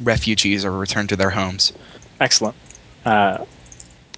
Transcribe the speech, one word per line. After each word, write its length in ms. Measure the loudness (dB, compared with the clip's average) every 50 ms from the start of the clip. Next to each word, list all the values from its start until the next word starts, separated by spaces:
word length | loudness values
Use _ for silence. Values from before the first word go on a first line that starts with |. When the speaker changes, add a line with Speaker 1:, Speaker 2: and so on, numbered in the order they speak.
Speaker 1:
refugees 640 | 0 0 0 0 0 0 0 0 0 0 0 0 -2
are 80 | -2
returned 380 | -2 -4 -4 -4 -2 -2 -2 -2
to 60 | 0
their 140 | 2 2 2
homes." 420 | 2 0 -2 -2 -2 -2 -2 -2 -2 -6 -20 -20 -20 -20 -20 -10 -4 -2
Speaker 2:
Excellent. 360 | 0 2 2 0 0 -2 -6 -8 -16 -20 -20 -20 -20 -20 -14 -6 0
Uh, 400 | 2 4 4 4 2 0 -2 -8 -12 -18 -20 -20 -20 -20 -20 -20 -20 -20 -20 -20 _ -20